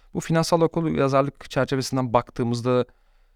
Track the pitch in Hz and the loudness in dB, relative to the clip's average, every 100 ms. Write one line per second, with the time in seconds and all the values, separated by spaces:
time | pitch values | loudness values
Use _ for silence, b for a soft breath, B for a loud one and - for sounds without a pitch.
0 | - - - 165 160 170 160 165 160 156 | -12 -8 -2 0 2 2 2 0 -2 0
1 | 139 139 143 - - 143 127 135 123 131 | 2 2 0 -4 -6 -2 0 -2 -2 -2
2 | 127 120 - - 117 120 120 123 120 _ | 0 0 0 -4 -2 -2 0 0 0 _
3 | _ _ _ | _ _ _